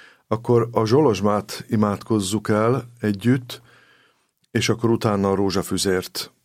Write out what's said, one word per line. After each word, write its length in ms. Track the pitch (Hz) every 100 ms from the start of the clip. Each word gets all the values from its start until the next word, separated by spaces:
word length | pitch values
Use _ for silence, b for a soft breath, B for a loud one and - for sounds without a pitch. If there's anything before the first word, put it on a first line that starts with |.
| B B -
Akkor 400 | 113 120 120 117
a 140 | 110 110
Zsolozsmát 800 | 135 139 95 104 104 - - -
imádkozzuk 840 | 110 107 98 - 110 92 104 -
el 340 | 107 113 135 - -
együtt, 600 | 107 98 117 131 - - b b b b b b b _ _
és 180 | 117 -
akkor 200 | 104 113
utána 420 | 113 113 101 98
a 40 | 98
rózsafüzért. 960 | 98 90 - 92 101 92 - - - _